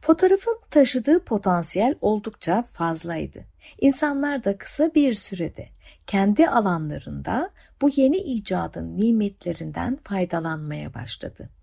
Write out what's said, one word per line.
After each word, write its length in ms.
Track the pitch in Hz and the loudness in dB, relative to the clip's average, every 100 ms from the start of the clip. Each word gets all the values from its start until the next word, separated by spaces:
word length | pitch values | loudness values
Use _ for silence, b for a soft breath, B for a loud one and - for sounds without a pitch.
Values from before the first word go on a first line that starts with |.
Fotoğrafın 580 | - 320 370 392 - 453 _ | 4 4 6 4 0 -6 _
taşıdığı 540 | 302 262 254 233 339 | 4 4 2 2 2
potansiyel 680 | - 214 196 175 170 180 226 311 | 2 -2 0 0 0 0 0 2
oldukça 640 | - 214 208 - - 190 247 | 0 0 -4 -10 -2 -2 -2
fazlaydı. 720 | - 330 330 170 165 147 - - _ B B | -4 -4 -4 -6 -8 -8 -12 -20 _ B B
İnsanlar 640 | 277 269 302 277 285 285 | 4 4 2 0 -2 -2
da 140 | 208 196 | -2 -4
kısa 360 | - - 311 | -4 0 2
bir 180 | 320 285 | 4 2
sürede 560 | 214 - 185 165 - - - b b - | 2 -6 -6 -8 -8 -18 -20 b b -4
kendi 420 | 196 196 208 320 | 0 2 4 4
alanlarında 1000 | 240 202 175 156 147 143 143 143 202 359 b b _ | 4 0 -2 -4 -8 -10 -10 -4 -4 -4 b b _
bu 80 | 285 277 | 0 4
yeni 200 | 262 359 | 2 2
icadın 840 | 392 240 - 185 170 170 165 170 | -2 -6 -2 -4 -4 -8 -10 -2
nimetlerinden 1000 | 220 226 208 196 - 165 160 151 170 269 | 2 2 0 -4 -8 -6 -8 -6 -4 -6
faydalanmaya 880 | - 196 180 170 165 160 151 147 147 | -4 -2 -2 -2 -4 -6 -8 -8 -10
başladı. 540 | - 107 - - - - _ | -10 -12 -10 -12 -14 -20 _